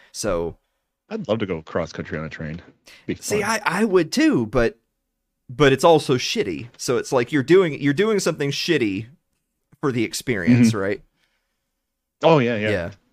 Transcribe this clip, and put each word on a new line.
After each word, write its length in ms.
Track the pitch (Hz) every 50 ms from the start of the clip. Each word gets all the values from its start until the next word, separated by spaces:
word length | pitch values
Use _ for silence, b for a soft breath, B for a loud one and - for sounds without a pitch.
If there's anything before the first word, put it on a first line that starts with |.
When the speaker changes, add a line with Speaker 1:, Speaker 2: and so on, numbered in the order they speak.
| b b
Speaker 1:
So 460 | b - - 107 90 85 85 82 82 - _ _ _ _ _ _ _ _ _ -
Speaker 2:
I'd 200 | 117 113 131 -
love 100 | 110 113
to 60 | 107
go 140 | 92 90 80
cross 320 | 78 - - 92 82 78 -
country 260 | - 82 80 90 78
on 60 | 78
a 60 | 78
train. 320 | - - 80 76 69 - - - - _ _ B B B B
Be 80 | B 90
Speaker 1:
See, 260 | - - - 208 208 202
Speaker 2:
fun. 180 | 208 226 214 -
Speaker 1:
I, 160 | - 170 190 220
I 20 |
would 260 | 226 185 185 165 143
too, 360 | - 240 311 320 247 147 117
but, 320 | 107 110 127 117 107 - _ _ _ _ _ _ _ _ _ _ _ _ _ _ -
but 220 | 127 117 151 139 135
it's 120 | 131 -
also 320 | 170 165 151 151 - 135
shitty. 520 | 127 - - - 233 - 101 82 69 113 120 - -
So 180 | - - 123
it's 160 | 110 - - -
like 180 | 165 143 -
you're 120 | 156 143 123
doing, 360 | - 170 190 190 165 - -
you're 120 | 143 143 143
doing 280 | 139 202 220 220 196
something 300 | - 185 160 - 143 139
shitty 560 | 139 - - - 165 143 120 104 95 95 110 123 - _ _ _ _ _ _ _ _ _ _ _ _ _
for 120 | - 143 117
the 100 | 123 110
experience, 680 | 95 - - - - 120 98 85 117 123 120 120 113
Speaker 2:
Mm-hmm. 80 | 110 104
Speaker 1:
right? 240 | 95 98 104 - - _ _ _ _ _ _ _ _ _ _ _ _ _ _ _ _ _ _ _ _ _ _ _ -
Speaker 2:
Oh, 160 | 160 165 147
yeah, 180 | 120 117 120
yeah. 340 | 104 107 107 104 92 85 90 98 - _ _